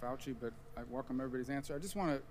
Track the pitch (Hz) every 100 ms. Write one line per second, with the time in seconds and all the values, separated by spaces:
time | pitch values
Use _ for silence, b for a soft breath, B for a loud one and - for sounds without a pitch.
0 | 123 131 139 117 120 - - - 120 123
1 | 131 131 135 127 123 139 139 143 190 202
2 | 175 139 -